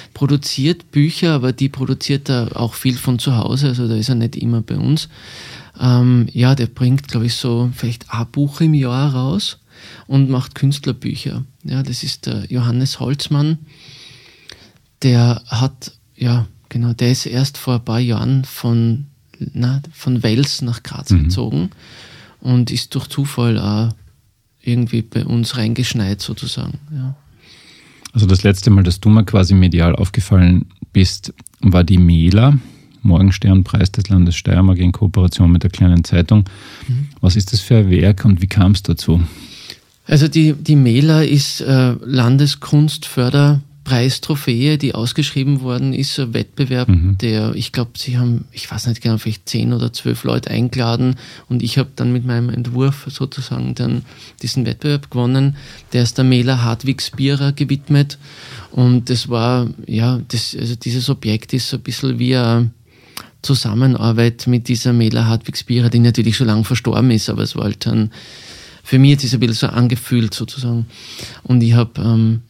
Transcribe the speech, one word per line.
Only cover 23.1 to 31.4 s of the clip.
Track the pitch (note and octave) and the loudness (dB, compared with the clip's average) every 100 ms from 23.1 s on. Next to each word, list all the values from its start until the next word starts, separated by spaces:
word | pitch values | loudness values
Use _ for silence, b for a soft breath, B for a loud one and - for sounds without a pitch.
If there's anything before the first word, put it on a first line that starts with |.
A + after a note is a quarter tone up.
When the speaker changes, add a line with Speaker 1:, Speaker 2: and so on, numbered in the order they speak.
| - C#3 - A#2 G#2+ | -6 -6 -2 0 0
Speaker 1:
auch | G2+ G#2 A2+ - - _ _ _ _ _ | 0 -2 -2 -4 -14 _ _ _ _ _
irgendwie | - A#2+ A#2 A#2 | -4 -2 0 -4
bei | A2+ - | -4 -6
uns | - A#2+ A2+ B2+ | -2 -2 -2 -4
reingeschneit | A2 A#2 B2 A#2+ G2 G2+ | -4 -2 -4 -2 -4 -4
sozusagen, | - A#2+ B2+ - - C#3+ D3 | -8 -10 -10 -10 -10 -12 -10
ja. | D3 C3 C#3 _ _ B B B B B B B | -8 -8 -10 _ _ B B B B B B B
Speaker 2:
Also | A2 G2 | 0 2
das | F#2 | 4
letzte | G#2 G2 B2 | 2 2 4
Mal, | G2 | 4
dass | F2+ F2 | 4 2
du | G#2 | 4
mal | A2 | 4
quasi | G2 G2+ F2 | 4 2 4
medial | F#2+ F2+ E2+ E2+ - | 6 4 4 2 0
aufgefallen | F#2 - - F#2+ F2+ F2+ - - - | -2 -2 2 4 6 4 0 -12 -4
bist, | G2+ F#2 - - - | 0 2 -2 -14 -18